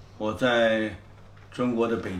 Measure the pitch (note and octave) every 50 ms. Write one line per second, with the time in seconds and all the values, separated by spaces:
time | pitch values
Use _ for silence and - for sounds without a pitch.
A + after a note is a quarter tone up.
0 | - - - - G#2+ G#2+ G#2 G2 C3 B2 A#2+ A#2 A#2 A2+ A2 A2 G#2+ G#2+ G2+ -
1 | - - - - - - - - - - - - B2+ B2 A2+ A2+ A#2 A2+ A2+ F#2+
2 | - G2+ F#2+